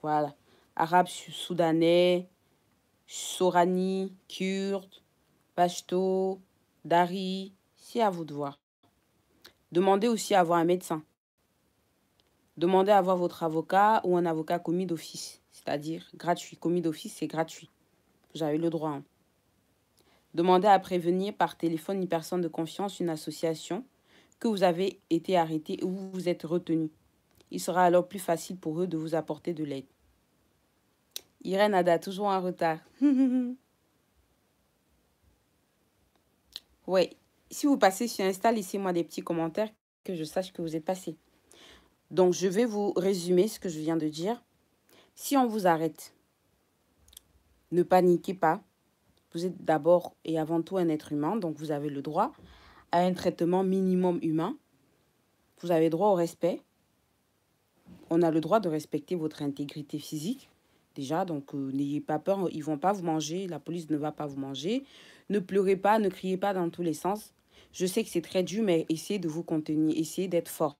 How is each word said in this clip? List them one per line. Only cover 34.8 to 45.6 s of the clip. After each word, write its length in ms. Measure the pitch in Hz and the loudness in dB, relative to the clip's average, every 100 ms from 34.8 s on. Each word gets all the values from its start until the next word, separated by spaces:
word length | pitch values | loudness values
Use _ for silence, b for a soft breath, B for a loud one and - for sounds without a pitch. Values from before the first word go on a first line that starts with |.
| _ _ _ _ _ _ _ _ _ _ _ _ _ _ _ _ _ - _ _ - | _ _ _ _ _ _ _ _ _ _ _ _ _ _ _ _ _ -20 _ _ 0
Ouais, 260 | 185 - - _ _ _ | 2 2 -2 _ _ _
si 160 | - 294 | -4 0
vous 120 | 277 | 4
passez 320 | 196 190 240 | 4 4 -6
sur 160 | - 190 | -2 -2
Insta, 260 | 190 233 | 2 0
laissez-moi 400 | 233 185 202 190 | 0 -4 -4 -2
des 140 | 175 160 | -2 -2
petits 160 | - | -8
commentaires 480 | - 170 165 160 214 _ _ _ | -6 -4 -2 -2 -6 _ _ _
que 120 | - 175 | -10 -8
je 100 | 156 | -4
sache 260 | - 185 | -4 -6
que 100 | - | -8
vous 140 | 165 160 | -6 -6
êtes 80 | |
passé. 320 | 160 185 - 156 _ _ _ B B B B _ _ | -4 -6 -6 -12 _ _ _ B B B B _ _
Donc, 220 | 156 180 | 2 4
je 140 | 170 185 | 4 0
vais 180 | 185 247 | 0 0
vous 260 | 208 202 - | 0 -2 0
résumer 500 | 190 190 170 180 214 | 0 0 2 2 2
ce 100 | - | -2
que 120 | 196 | -8
je 100 | 156 | -6
viens 160 | 156 165 | -2 -2
de 140 | 156 | -2
dire. 340 | 151 180 247 _ _ _ _ _ b b - | -4 -4 -6 _ _ _ _ _ b b -14
Si 220 | - 277 | -2 2
on 100 | 247 | 2
vous 180 | 220 | 2